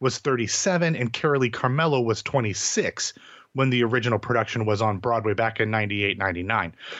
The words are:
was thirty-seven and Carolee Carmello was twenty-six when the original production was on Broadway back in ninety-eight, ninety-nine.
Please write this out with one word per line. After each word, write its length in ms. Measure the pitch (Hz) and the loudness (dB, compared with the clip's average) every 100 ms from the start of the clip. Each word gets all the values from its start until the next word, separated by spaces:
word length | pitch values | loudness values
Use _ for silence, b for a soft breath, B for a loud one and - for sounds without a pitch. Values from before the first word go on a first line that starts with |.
was 160 | 131 123 | -2 0
thirty-seven 800 | 143 127 110 - 202 175 165 156 | -2 0 0 0 0 2 2 0
and 160 | 120 | -2
Carolee 400 | - 156 143 127 | 0 0 2 2
Carmello 500 | - 127 135 165 135 | 0 0 2 2 2
was 200 | 117 107 | 2 -2
twenty-six 880 | - 113 107 95 - - 101 - - - B B B | 0 0 0 -2 -2 0 -2 -2 -8 -8 B B B
when 160 | 135 135 | 0 2
the 160 | 123 | 4
original 340 | 117 123 117 107 | 2 2 2 0
production 460 | - 120 110 117 | 2 0 0 -2
was 160 | 107 104 | 0 2
on 160 | 110 95 | 2 0
Broadway 380 | 117 117 107 | 0 0 0
back 260 | 101 113 110 | 0 0 0
in 100 | 107 | 0
ninety-eight, 460 | 110 104 101 101 98 | 0 0 0 -2 0
ninety-nine. 580 | 98 87 92 110 85 - B | -2 -2 -2 -2 -2 -8 B